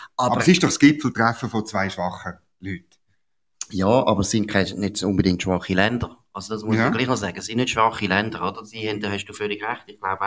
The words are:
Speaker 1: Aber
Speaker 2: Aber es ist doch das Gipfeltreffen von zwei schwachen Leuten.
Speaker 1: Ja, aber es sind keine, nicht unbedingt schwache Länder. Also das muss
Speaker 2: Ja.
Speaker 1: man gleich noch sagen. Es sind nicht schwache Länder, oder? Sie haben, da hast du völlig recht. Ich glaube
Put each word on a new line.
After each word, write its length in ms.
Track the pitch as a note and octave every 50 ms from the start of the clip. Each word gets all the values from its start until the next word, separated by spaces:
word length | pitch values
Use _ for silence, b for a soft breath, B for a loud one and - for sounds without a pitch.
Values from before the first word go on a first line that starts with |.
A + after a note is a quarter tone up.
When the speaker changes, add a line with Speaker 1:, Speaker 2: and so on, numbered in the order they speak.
| B B _
Speaker 1:
Aber 180 | - B2 A#2+ A#2+
Speaker 2:
Aber 60 | B2+
es 60 | -
ist 140 | D#3+ F#3 F3+
doch 60 | -
das 120 | A#2+ - -
Gipfeltreffen 720 | C#3 D3 D3+ D3 - B2 - A2+ A2+ A#2 A#2 - B2+ G#2+
von 160 | A2+ A2 G#2+
zwei 240 | - - F#2+ F#2+ F#2+
schwachen 480 | - F#2+ F2 F2+ - - - F2+ E2 - _ _ _ _
Leuten. 260 | F2+ G2 F#2 E2+ - _ _ _ _ _ _ _ _ _ _ _ _ _ _ _ - -
Speaker 1:
Ja, 160 | - F#2 F#2+ G2+ A#2+ C3 -
aber 160 | - G#2+ F#2+
es 100 | G2 -
sind 160 | - A2 G2+
keine, 260 | - - G2 F#2 F2+ F2+
nicht 280 | F2+ G2+ F#2+ G2+ - F#2
unbedingt 400 | G#2 F#2+ F2+ F2+ F#2+ F2+ F2+ -
schwache 300 | G2 F#2 E2+ - - F#2+
Länder. 440 | F#2 G2+ A2 B2 A#2 A2+ - - - _ _ -
Also 200 | G2 F#2+ G2+ A2
das 100 | G#2+ G#2+
muss 140 | A2 A2+
Speaker 2:
Ja. 80 | A2+ A#2
Speaker 1:
man 60 | - A2+
gleich 140 | A#2 B2+
noch 100 | B2+ B2+
sagen. 200 | G#2 G2+ F2+ F2+
Es 80 | G2 G2
sind 120 | - A2+
nicht 140 | A#2+ B2+ -
schwache 360 | - A2+ A2+ A2+ A2 - G#2+
Länder, 400 | F2+ F#2 G2+ G#2+ A2 - E2 F2
oder? 180 | G2 - - G#2+
Sie 220 | - - A2+ G#2+ G#2+
haben, 100 | G#2 G#2
da 120 | G#2+ G2+
hast 140 | G2+ G2 G2
du 80 | - G2
völlig 300 | - G#2 G#2 G#2 G#2 G#2+
recht. 200 | A2 A#2+ - -
Ich 120 | - G2+ -
glaube 220 | G2+ F#2+ F#2+ F#2+ G2